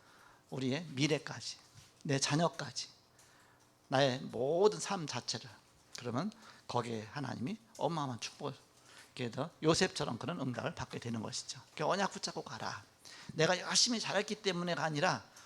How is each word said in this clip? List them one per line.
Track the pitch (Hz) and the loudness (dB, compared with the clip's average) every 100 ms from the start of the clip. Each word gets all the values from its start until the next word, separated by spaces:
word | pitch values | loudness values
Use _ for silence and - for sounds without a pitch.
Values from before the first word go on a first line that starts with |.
| - - - - - | -20 -20 -20 -20 -10
우리의 | 143 131 143 160 | -4 0 0 -2
미래까지, | 131 147 147 - - - - - - - - | 2 4 4 0 -8 -10 -12 -16 -20 -20 -6
내 | 151 139 | 0 2
자녀까지, | - 147 170 - 120 - - - _ - - - - - - _ - | 4 4 2 0 -8 -8 -10 -12 _ -20 -20 -20 -20 -20 -20 _ 0
나의 | 135 139 131 | 4 6 4
모든 | 135 113 135 165 208 160 | -4 -2 2 6 6 4
삶 | - 196 151 | -2 -2 -2
자체를. | 120 - 117 123 - - - _ - | -4 -4 -6 -8 -18 -20 -20 _ -10
그러면 | 120 120 208 - - - - | -4 -2 -2 -6 -18 -16 -2
거기에 | 123 120 110 107 | -2 0 -4 -6
하나님이 | 147 131 120 131 226 - - | -6 -4 -4 -4 -6 -10 -2
어마어마한 | 147 160 139 113 | 0 0 -2 -4
축복을, | - - 139 135 - - - - - | -8 -6 -8 -8 -14 -20 -20 -20 -12
그래서 | - 120 120 160 - | -6 -4 -2 -4 2
요셉처럼 | 160 160 185 - 147 113 | 4 6 4 2 -4 -4
그런 | 131 175 | -4 -4
응답을 | 131 120 131 | -4 -2 -4
받게 | - 127 - | -4 -8 -6
되는 | 120 113 | -4 -4
것이죠. | 107 - - 131 - | -4 -6 -8 -10 -10
그러니까 | - 147 | -2 0
언약 | 185 190 | 2 0
붙잡고 | 196 175 165 | -2 -8 -6
가라. | 143 110 110 - - - - - - | -8 -6 -6 -8 -12 -20 -20 -16 -4
내가 | - 165 180 | 4 4 4
열심히 | 170 185 233 226 | 4 4 4 4
잘했기 | - 190 208 208 | 0 0 0 -2
때문에가 | 196 175 175 156 | 0 0 0 0
아니라 | 160 147 180 127 - - | 0 2 2 2 -4 -20